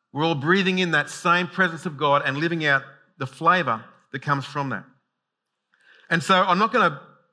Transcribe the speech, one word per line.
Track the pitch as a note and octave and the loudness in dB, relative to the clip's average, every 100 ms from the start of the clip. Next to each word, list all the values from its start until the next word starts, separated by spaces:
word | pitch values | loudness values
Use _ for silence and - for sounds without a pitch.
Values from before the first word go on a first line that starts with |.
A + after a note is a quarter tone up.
| _ | _
we're | C#3 D#3+ | -4 -2
all | |
breathing | D#3 C#3+ F#3+ F#3 F#3 | 0 2 2 2 0
in | F3+ | 0
that | D#3 C#3+ | 0 -2
same | - F3+ F3 F3+ | -2 0 2 0
presence | - F#3 E3 F3 | 0 -2 -2 -10
of | C#3+ | -2
God | D3 C#3+ C#3+ | 2 2 2
and | C3+ | -2
living | E3 E3 D#3 | -2 -2 0
out | C3+ - - _ - | 0 -2 -16 _ -12
the | C3 | -12
flavour | - E3 F3+ D3 A2+ A2+ _ _ | -2 2 2 2 -4 -6 _ _
that | C#3 | -10
comes | C#3+ C#3+ | -4 -4
from | C3 D3 C#3 | -4 -8 -6
that. | G#2 - _ _ _ _ _ _ _ _ _ _ _ - | -8 -12 _ _ _ _ _ _ _ _ _ _ _ -4
And | E3 | -2
so | - | 2
I'm | F#3 G3 F3+ | 4 4 2
not | A3 | 2
gonna | A#3+ F#3 C#3+ - _ _ | 2 0 0 -10 _ _